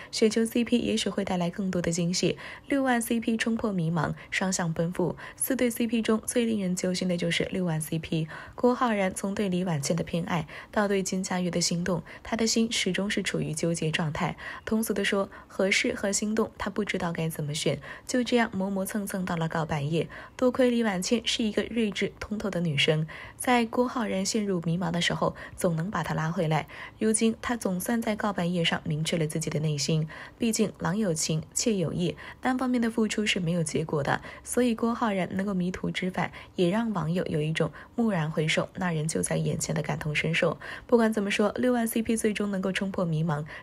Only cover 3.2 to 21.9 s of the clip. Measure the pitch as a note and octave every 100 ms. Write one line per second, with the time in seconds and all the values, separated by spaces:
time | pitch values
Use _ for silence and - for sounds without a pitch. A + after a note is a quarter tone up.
3.2 | A3+ A3+ A#3 A3+ A3+ F#3+ D#3+ E3 D3+ D#3
4.2 | - - F#3+ F#3+ E3+ D#3+ E3+ F3+ E3 -
5.2 | - - - B3 B3 A3+ A#3 A#3 A3 A3
6.2 | - B3 A3+ G#3+ F#3 F3+ F#3 F3+ F#3 F3
7.2 | E3+ E3+ - F#3+ F3+ D#3 D#3 D#3+ - D#3+
8.2 | D#3 - - - B3 B3 A#3+ G#3 F#3+ -
9.2 | G3 G3+ G3+ F3+ F3+ D3+ - E3+ D#3+ E3+
10.2 | F3 E3+ C#3+ - - A3 G3+ G3 F#3+ F#3+
11.2 | F#3+ F3+ F3 F3 E3+ E3+ F#3 E3+ - -
12.2 | - A3+ A3+ A#3 A3+ - F#3+ F3+ G3+ G#3+
13.2 | F#3+ E3 D3 D#3 E3+ E3 D#3 D#3+ D#3 D#3
14.2 | E3 - - - - A3 A3+ G3+ G3+ G3+
15.2 | G3 - - - G3 G#3 B3 - G3+ G3+
16.2 | G#3+ A3 A3 - G#3 G#3 G3+ F#3+ F3 E3+
17.2 | D#3+ - D3 D#3 E3 C3+ - - - B3+
18.2 | A#3 A#3+ A3+ F#3+ G3 G3 G3 G#3+ G3 G3
19.2 | F3+ E3+ D#3+ E3+ D#3 D#3 C#3+ E3 - -
20.2 | - - B3+ B3 B3 A#3 A3+ F3+ F#3 A3+
21.2 | - - A3 G#3 - A3+ G#3+